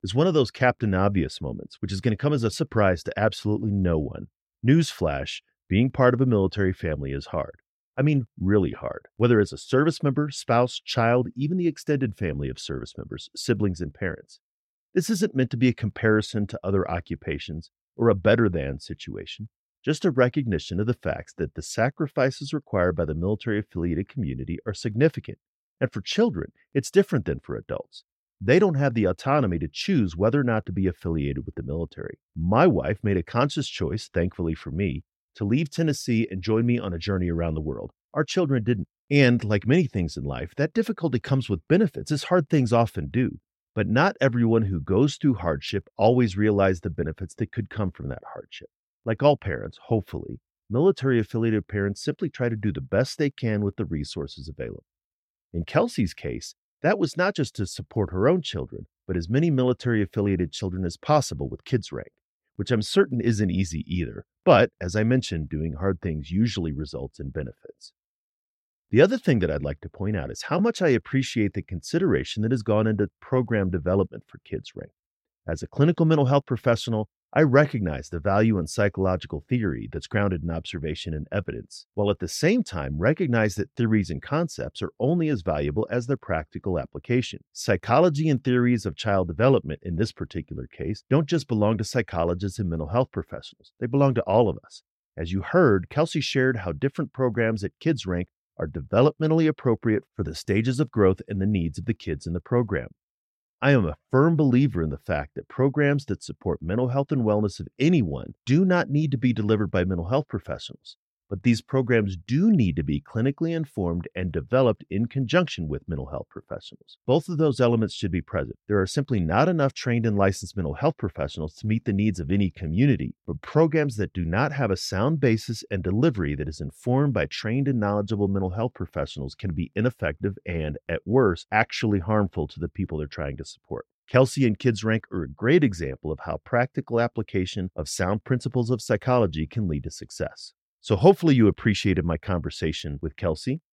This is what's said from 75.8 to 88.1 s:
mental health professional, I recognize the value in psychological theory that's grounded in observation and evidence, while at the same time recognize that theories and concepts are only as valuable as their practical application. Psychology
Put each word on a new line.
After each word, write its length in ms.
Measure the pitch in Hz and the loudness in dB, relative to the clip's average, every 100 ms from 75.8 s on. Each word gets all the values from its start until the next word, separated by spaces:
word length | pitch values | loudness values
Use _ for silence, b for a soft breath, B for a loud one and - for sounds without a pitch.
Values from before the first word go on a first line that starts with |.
| 151 170 160 | 2 4 4
mental 200 | 156 131 | 4 4
health 200 | 143 - | 2 0
professional, 640 | 120 127 113 - 110 107 _ _ | -2 2 0 0 -4 -4 _ _
I 100 | - | -6
recognize 640 | 156 131 147 120 87 67 - | 2 4 4 0 -2 -4 -8
the 100 | 85 | -4
value 400 | 98 98 113 101 | 0 4 4 2
in 80 | 80 | 0
psychological 800 | - 104 95 95 92 - 78 - | 0 0 0 0 0 -4 -10 -4
theory 400 | 127 101 62 53 | -2 -2 -4 -6
that's 160 | 82 - | -10 -4
grounded 340 | 110 101 90 | 0 0 0
in 80 | 82 | -2
observation 640 | 82 - 85 78 87 - | -6 -6 -8 -6 -6 -6
and 140 | 76 71 | -8 -4
evidence, 560 | 101 - - - - - | -6 -6 -10 -12 -20 -12
while 160 | - 104 | -2 -2
at 80 | 98 | -2
the 80 | 87 | -4
same 380 | - 160 240 | 0 0 2
time 340 | - 82 69 73 | -2 -6 -6 0
recognize 560 | 104 160 160 117 107 | 0 0 0 2 2
that 160 | 104 - - | -2 -6 -2
theories 340 | 117 110 85 | 2 2 0
and 100 | 82 | -6
concepts 600 | - 147 175 - - - | -4 -2 -2 -6 -10 -8
are 80 | 95 _ | -10 _
only 300 | 127 175 156 | 0 2 0
as 140 | 123 | 0
valuable 440 | 87 73 73 73 - | -2 -2 -2 -2 -2
as 160 | 123 120 | -4 -2
their 80 | 139 | -6
practical 600 | - 82 - - 101 85 | -2 -4 -4 -8 -4 -4
application. 600 | 65 - - 120 117 - _ | -4 -10 -2 -2 -2 -12 _
Psychology 760 | - - 95 - 127 175 | -8 -2 -2 2 4 4